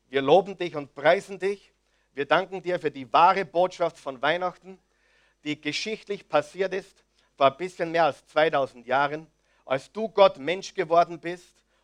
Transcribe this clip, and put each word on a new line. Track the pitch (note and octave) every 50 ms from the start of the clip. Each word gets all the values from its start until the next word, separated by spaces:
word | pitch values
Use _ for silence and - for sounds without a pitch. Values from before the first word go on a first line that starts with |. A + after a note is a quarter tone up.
| _ _
wir | B2+ C3+
loben | C3+ C3+ D#3 F#3 F#3 G3 F#3+ -
dich | F3+ F3 D3
und | D3+ C#3+ C3+ _
preisen | D3 C#3 D#3 F3 G3+ G3 - G3+ F3+
dich. | F#3 G3 G3+ G3 _ _ _ _ _ _ _ _ _ _ _
Wir | C3 C#3+
danken | - D3+ E3 F#3+ F3+ F#3+ F#3 E3
dir | F3 F3+ E3+
für | D#3 D3+
die | C#3+ C#3 C3 A#2+
wahre | - - E3 F#3 F#3+ F#3+ F#3+
Botschaft | D3 - E3+ F3+ F#3 - - F3 D#3+ - -
von | - C#3+ C3+ B2
Weihnachten, | C3 D3 E3 F3 F#3 F3+ F3 - _ F#3 F#3+ F#3 _ _ _ _ _ _ _ _ _ _ _ _ _
die | D3 D3 D3
geschichtlich | - D3 D3 - - G#3+ A3 G3+ - - G3+ F#3 - _
passiert | - D3 D3 - - F3+ F#3+ F#3 F3+
ist, | F#3+ F3+ - _ _ _ _ _ _ _ _ _
vor | _ C#3
ein | C3+ C3+
bisschen | - F3 F#3 - - F3 E3
mehr | D#3+ E3 E3
als | D3 B2+ - _
zweitausend | _ _ D3+ D#3 E3 D#3 C#3+ C3+ B2 - B2 A#2
Jahren, | A#2 B2+ C3+ C#3+ C#3+ D3 D#3 D#3+ _ _ _ _ _ _ _ _
als | - C3+ C3+ - -
du, | _ G#3 A3 G#3+
Gott, | - G3+ G3 F#3+ F#3+ C3+
Mensch | C3 D#3 F3 G3 F#3 - -
geworden | G3 F3 D#3 E3 E3+ F3 E3 F3 D#3
bist, | - E3+ F3+ F3 - _ _ _ _ _ _ _